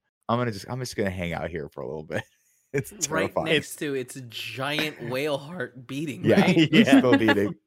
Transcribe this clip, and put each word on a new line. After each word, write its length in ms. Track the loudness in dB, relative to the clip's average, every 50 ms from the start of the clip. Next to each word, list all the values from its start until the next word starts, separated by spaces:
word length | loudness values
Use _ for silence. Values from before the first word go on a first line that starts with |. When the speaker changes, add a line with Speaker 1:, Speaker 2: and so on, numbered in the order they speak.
| _ _ _ _ _ -2
Speaker 1:
I'm 100 | -2 0
gonna 120 | 0 -2
just, 140 | -4 -6 -8 -10
I'm 100 | -8 -8
just 160 | -8 -6 -4
gonna 140 | -2 -2 -2
hang 240 | -2 -2 -4 -4 -4
out 160 | -4 -6 -6
here 180 | -6 -6 -8 -8
for 120 | -10 -10
a 60 | -8 -8
little 160 | -8 -10 -8
bit." 180 | -6 -6 -6 -6 -8
<laughs> 60 | _ _ _ _ _ _ _ _
It's 200 | -6 -4 -4 -6
Speaker 2:
Right 400 | -6 -6 -4 -2 0 -2 -2 0
Speaker 1:
terrifying. 140 | 0 -2 0
Speaker 2:
next 320 | 2 2 0 0 -2 -8 -8
to 180 | -6 -4 -4
its 260 | -4 -6 -8 -10 -14 -14 -14
giant 720 | -12 -12 -12 -10 -8 -6 -4 -2 -2 -2 -2 -4 -6 -8
whale 380 | -8 -6 -4 -4 -2 -2 -2 -4
heart 480 | -6 -8 -8 -8 -8 -8 -10 -14 -14 -10
beating, 360 | -8 -6 -6 -6 -6 -2 2
Speaker 1:
Yeah, 120 | 4 6 6
Speaker 2:
right? 180 | 6 6 6 6 6 8
Speaker 1:
<laughs> 40 |
it's 200 | 8 8 6 8
Speaker 3:
Yeah. 80 | 4 4
Speaker 1:
still 160 | 4 6 6
beating. 400 | 6 6 4 4 4 2 0 -2 -6 _